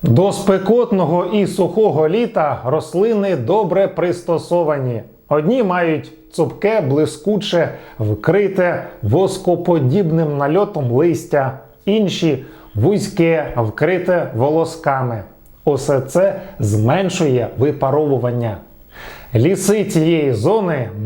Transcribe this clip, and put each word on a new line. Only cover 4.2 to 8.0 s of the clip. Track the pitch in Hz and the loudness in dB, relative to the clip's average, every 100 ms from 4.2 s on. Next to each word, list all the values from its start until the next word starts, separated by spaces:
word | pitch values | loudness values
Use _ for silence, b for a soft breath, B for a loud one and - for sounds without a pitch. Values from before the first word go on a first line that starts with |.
| - 160 160 175 160 143 131 113 - - _ | -2 -4 0 0 0 0 -2 -6 -10 -20 _
Одні | 151 151 262 | 0 2 2
мають | 202 180 170 151 - - - | 0 0 0 0 -4 -18 -16
цупке, | - 147 - 196 220 | -2 -2 0 0 0
блискуче, | 147 143 156 - - 214 - 175 151 B B | 2 2 0 -2 -2 -2 0 0 0 B B
вкрите | B | B